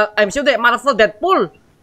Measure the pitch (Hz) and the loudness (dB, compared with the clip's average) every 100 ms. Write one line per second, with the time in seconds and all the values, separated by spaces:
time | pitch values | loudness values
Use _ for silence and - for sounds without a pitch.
0 | 208 - 202 269 277 226 240 240 277 220 | 2 0 -2 0 -2 0 0 0 -2 0
1 | 214 - 349 359 175 _ _ _ | 0 0 -2 0 -2 _ _ _